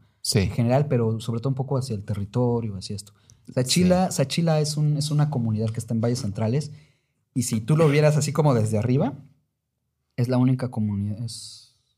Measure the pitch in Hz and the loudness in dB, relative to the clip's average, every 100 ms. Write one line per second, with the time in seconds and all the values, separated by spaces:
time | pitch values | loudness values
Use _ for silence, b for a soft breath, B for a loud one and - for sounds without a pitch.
0 | b b - 107 92 - 117 131 147 123 | b b 0 0 0 0 2 2 2 0
1 | 113 113 113 113 135 131 135 135 131 104 | 0 -2 -4 -4 -4 -4 -2 -4 -4 -8
2 | 101 101 101 123 123 117 113 95 - 104 | -6 -6 -4 0 0 0 -4 -8 -10 -12
3 | - _ b b - - 127 175 180 180 | -12 _ b b -6 -4 0 4 4 4
4 | 185 - 139 - 165 156 151 151 151 147 | 2 0 0 0 2 2 0 0 0 0
5 | - 147 143 123 113 107 110 113 - 113 | 0 0 2 0 0 0 -2 -4 -4 -2
6 | 120 123 101 95 107 135 - B B B | 0 -2 -4 -2 -2 -2 -4 B B B
7 | B B _ 135 117 110 110 156 156 143 | B B _ -6 -2 -2 0 4 4 6
8 | 151 147 - 151 147 117 107 107 123 131 | 4 4 0 2 2 4 2 0 2 2
9 | 240 - - _ _ _ _ _ _ _ | 0 -4 -18 _ _ _ _ _ _ _
10 | _ - 120 127 127 131 120 - 107 101 | _ -4 0 2 2 2 -2 -2 -2 -2
11 | 101 107 117 - - - - _ _ | -4 -6 -8 -10 -16 -20 -20 _ _